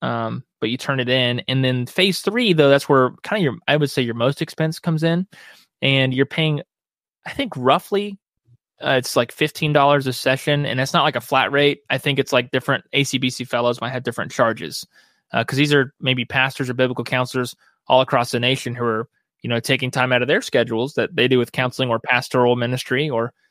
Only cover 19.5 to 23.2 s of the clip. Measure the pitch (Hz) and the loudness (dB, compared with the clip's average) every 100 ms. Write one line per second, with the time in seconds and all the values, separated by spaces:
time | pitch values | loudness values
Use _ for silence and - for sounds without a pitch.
19.5 | 117 - 135 127 131 127 123 123 190 - | -2 0 -2 -2 -2 2 2 2 -2 0
20.5 | 127 117 113 131 - 110 147 127 127 120 | 0 0 -2 -4 -2 -2 0 2 2 0
21.5 | - 127 - 127 113 - 123 - 127 123 | -2 -4 -2 -2 -2 0 0 2 2 4
22.5 | 123 120 127 - 127 151 117 | 2 0 -4 -2 -2 -2 -2